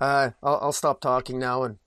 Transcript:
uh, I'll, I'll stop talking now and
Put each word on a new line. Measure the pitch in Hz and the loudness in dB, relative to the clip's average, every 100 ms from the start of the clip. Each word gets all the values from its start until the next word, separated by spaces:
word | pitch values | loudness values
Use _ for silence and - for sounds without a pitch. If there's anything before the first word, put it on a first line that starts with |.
uh, | 135 139 131 - | 0 2 2 0
I'll, | 143 143 | -2 0
I'll | 143 | 0
stop | 147 156 135 | 0 0 0
talking | 139 127 127 127 | 0 0 0 -4
now | 127 127 | -2 -2
and | 127 101 | -2 -6